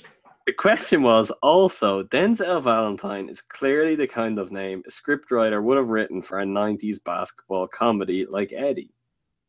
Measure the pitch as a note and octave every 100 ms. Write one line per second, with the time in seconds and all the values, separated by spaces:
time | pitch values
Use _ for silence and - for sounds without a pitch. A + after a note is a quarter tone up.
0 | - _ _ _ - - F#3+ A3 - E3
1 | B2 A2+ G#2+ - C#3 F3+ F#3 - G#2 G2
2 | F#2+ C3 G3+ A3 F3+ E3+ C3 A2+ G#2+ G2
3 | G2+ G2+ F#2+ - - - C3+ D3 D#3+ D3+
4 | C3+ A#2 A2 G#2+ F2+ G2 F#2+ F#2+ - -
5 | - C#3+ - A#2+ A2 G#2 A2+ C#3 A#2+ A2
6 | - F#2 - G2 G2 G2+ G#2+ G2+ G#2 F#2+
7 | - F2+ F#2 - - F#2+ F#2 - A#2+ G2+
8 | F#2 F#2 - G2 G2+ - C#3+ A2 - _
9 | _ _ _ _